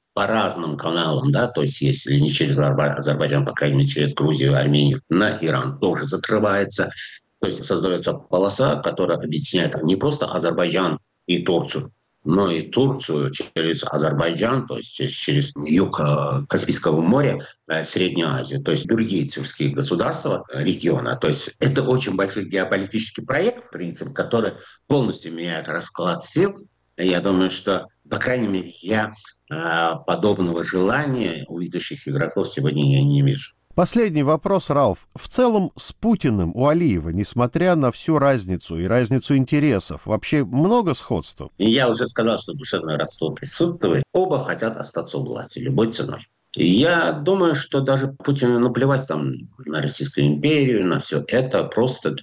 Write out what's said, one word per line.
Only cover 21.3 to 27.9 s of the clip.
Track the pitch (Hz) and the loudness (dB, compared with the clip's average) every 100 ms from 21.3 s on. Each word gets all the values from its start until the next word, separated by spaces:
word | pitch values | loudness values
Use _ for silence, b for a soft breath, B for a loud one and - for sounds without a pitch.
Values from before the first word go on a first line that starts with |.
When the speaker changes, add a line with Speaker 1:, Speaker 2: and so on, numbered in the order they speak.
| 73 - - | 0 -4 -2
Speaker 1:
это | 139 135 | 0 2
очень | 131 127 107 92 | 2 0 0 0
большой | 98 107 92 | -2 -2 -4
геополитический | 95 92 98 98 110 110 - - | -2 0 -2 -2 -4 -4 -6 -4
проект, | 139 202 240 - | 0 0 -2 -10
в | |
принципе, | - - 170 71 | -10 -10 -8 -8
который | - - 117 101 B B B - | -6 -2 0 0 B B B 0
полностью | 147 117 - 82 | 2 2 -2 -8
меняет | 82 87 80 78 | -8 -6 -6 -4
расклад | 85 - - 90 85 | -4 -4 -2 -2 -2
сил. | - - 196 196 - _ _ - | -2 0 0 -2 -18 _ _ -2
Я | 92 87 | 0 2
думаю, | 92 95 92 | 2 2 2
что, | - - 92 - | 0 -2 -2 -4